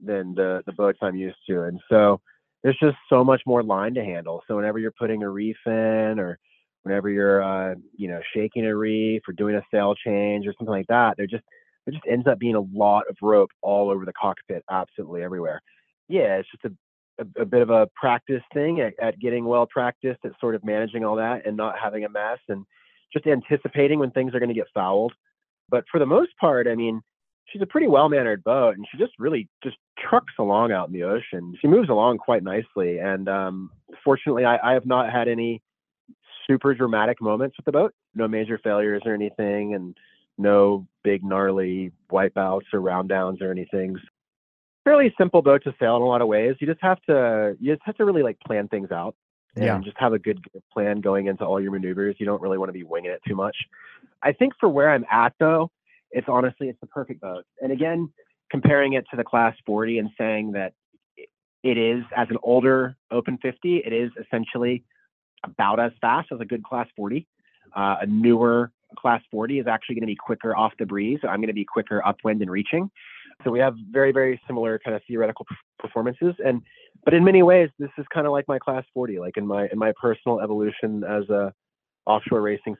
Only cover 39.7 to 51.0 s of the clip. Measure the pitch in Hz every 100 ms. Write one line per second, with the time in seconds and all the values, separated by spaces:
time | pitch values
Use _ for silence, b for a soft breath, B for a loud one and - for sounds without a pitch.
39.7 | 101 90 - b b b - 101 101 101
40.7 | 101 92 _ 104 98 98 95 98 95 92
41.7 | 92 92 - _ 95 98 104 95 98 -
42.7 | 101 92 90 95 95 92 92 95 92 85
43.7 | 98 92 92 - _ _ _ _ _ _
44.7 | _ 277 294 254 - 180 175 143 139 139
45.7 | - 117 120 123 120 113 107 117 135 147
46.7 | 160 185 185 - 139 120 110 104 - 127
47.7 | 151 214 214 208 170 123 - - 107 101
48.7 | 101 95 87 107 - _ _ _ 117 110
49.7 | 98 98 - 127 110 107 92 - 95 -
50.7 | 110 104 104